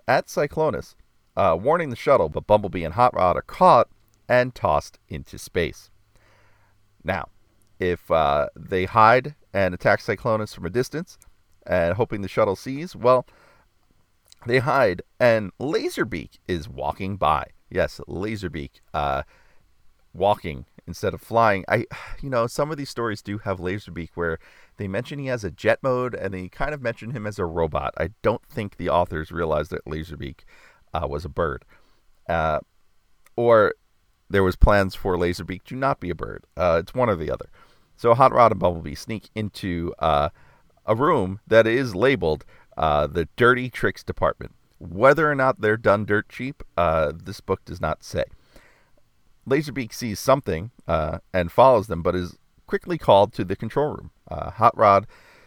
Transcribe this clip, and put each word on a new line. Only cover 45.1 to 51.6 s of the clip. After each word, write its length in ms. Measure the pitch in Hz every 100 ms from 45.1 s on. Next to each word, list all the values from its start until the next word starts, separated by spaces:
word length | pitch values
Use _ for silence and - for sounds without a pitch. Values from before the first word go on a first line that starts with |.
| 147 151
or 60 | 143
not 260 | 131 127
they're 160 | 107 110
done 280 | 107 101 101
dirt 220 | 104 -
cheap, 340 | - 127 - - -
uh, 360 | 87 80 76 80
this 240 | 95 -
book 240 | - 95 -
does 140 | 85
not 240 | 82 78
say. 200 | - 90 - - _ - _ _ _ _ _ _ _ _ -
Laserbeak 460 | 143 151 139 113
sees 260 | - 123 101
something, 520 | - 135 - 80 107 - -
uh, 320 | 82 78 82 -
and 180 | 92 85
follows 360 | -